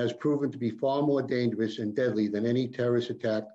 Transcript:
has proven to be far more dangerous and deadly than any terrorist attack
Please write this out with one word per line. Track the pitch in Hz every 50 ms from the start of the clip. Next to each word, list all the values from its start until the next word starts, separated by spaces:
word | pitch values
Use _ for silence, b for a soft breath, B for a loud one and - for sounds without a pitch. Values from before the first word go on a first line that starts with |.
has | 120 113 -
proven | - - 147 147 143 143 131
to | - 123 120
be | 117 - - 135
far | 135 139 143
more | 143 147 139 135 123 - 131
dangerous | 123 123 117 107 104 113 107 110 -
and | 113 104 104 -
deadly | 127 123 107 107 107 101
than | 101 104 110
any | 120 120 127 127
terrorist | 120 127 - 120 120 120 120 117 -
attack | 107 - - 113 110 107 107 -